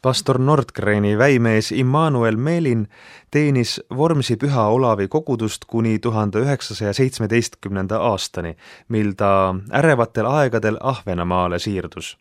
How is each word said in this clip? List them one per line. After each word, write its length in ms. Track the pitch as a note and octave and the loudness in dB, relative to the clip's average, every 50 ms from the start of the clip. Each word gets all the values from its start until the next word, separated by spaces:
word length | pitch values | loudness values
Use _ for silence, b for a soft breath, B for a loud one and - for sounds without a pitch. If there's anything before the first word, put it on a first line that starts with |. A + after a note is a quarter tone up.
Pastor 380 | - C3 B2+ - - - C3 B2 | 2 0 0 0 0 0 0 2
Nordgreni 760 | C3 C3+ D3+ C#3+ - - _ - - G#2 G#2 G#2 G#2 G#2 G#2 | 4 4 2 2 2 -2 _ -4 0 0 2 2 2 2 2
väimees 540 | G#2+ B2+ C#3+ C#3 B2 A#2 A2+ A2 A2 G#2+ - | 4 4 4 4 4 4 4 2 2 0 0
Immanuel 640 | G#2+ A#2+ C3 B2+ C3+ D3+ D#3+ D#3+ C#3+ B2 A#2 A2+ G#2+ | -2 0 0 2 2 2 2 2 2 2 0 0 0
Melin 500 | G#2+ B2+ D3+ E3+ E3+ E3+ C3+ A#2+ A2+ G#2+ G#2 B B B B B B B B | 0 -2 -2 -2 0 0 0 0 0 -2 -4 B B B B B B B B
teenis 500 | - D3 D3+ D3 C#3 B2+ A#2 - - - - _ - | 0 0 2 2 2 2 0 0 -4 -10 -10 _ -2
Vormsi 380 | B2+ D3+ E3 E3 D3 B2+ - A#2+ | 0 0 2 2 0 0 0 -2
Püha 320 | G#2+ C3+ B2+ C#3 B2 A2 | -2 0 0 2 2 2
Olavi 400 | G#2 A2+ B2+ C3 A#2+ A2 G2+ G2 | 2 4 4 4 2 2 2 0
kogudust 580 | F#2+ - D#3 D#3 - C3 A2+ A2 G#2+ - - - | -2 -2 -4 -2 -2 -4 -2 -2 -4 -6 -8 -12
kuni 320 | _ - A2+ A2+ A2+ A2 G#2 | _ -2 0 0 0 0 0
tuhande 400 | - B2+ A2 A2 G#2+ G2+ G2 G#2+ | -2 -2 0 0 -2 0 0 0
üheksasaja 540 | B2 C#3+ C#3 B2 - - A2 - A2 G2+ G2+ | 0 0 -2 -4 -4 -10 -8 -6 -4 -4 0
seitsmeteistkümnenda 1040 | - C3+ C3 - - A#2 G2 A2+ A#2+ A#2 - - _ - G2+ G2+ G2 F#2+ F#2 G#2+ A2 | 0 0 -2 0 -4 -4 0 2 0 0 0 -8 _ -8 -6 -4 -4 -4 -2 -2 0
aastani, 560 | F2 A#2 G#2 F#2+ - - - B2 F2 E2 D#2+ B B B B B B B | 0 0 0 -2 -4 -8 -8 -8 -8 -8 -10 B B B B B B B
mil 220 | A2+ A2 G#2 G#2 F#2+ | -2 0 0 -2 -2
ta 380 | - G#2+ G2 G2 G2 F#2+ F#2+ F#2 F#2+ F#2+ G#2 | 0 2 2 4 4 2 2 0 -4 -6 -2
ärevatel 560 | - B2+ D3 D#3+ D3 A#2+ A#2 A2+ _ A#2+ G#2+ | -2 2 2 4 4 2 2 0 _ -2 0
aegadel 520 | A#2 C#3 D#3 C#3+ B2+ A2 A2+ G#2+ A2 A2 - | 0 2 2 0 2 0 0 0 0 -2 -2
Ahvenamaale 800 | - C3 C3+ - - G#2 F2+ F2 F2 F2 F2 F2+ F2+ F2 F2 F2 | -4 -4 -4 -4 -6 -6 -4 -2 -2 0 0 0 0 0 -2 -4
siirdus. 580 | - A2 G2+ F#2 F2 F2 - F2 E2+ - - _ | -4 -4 -4 -4 -6 -8 -12 -14 -14 -14 -16 _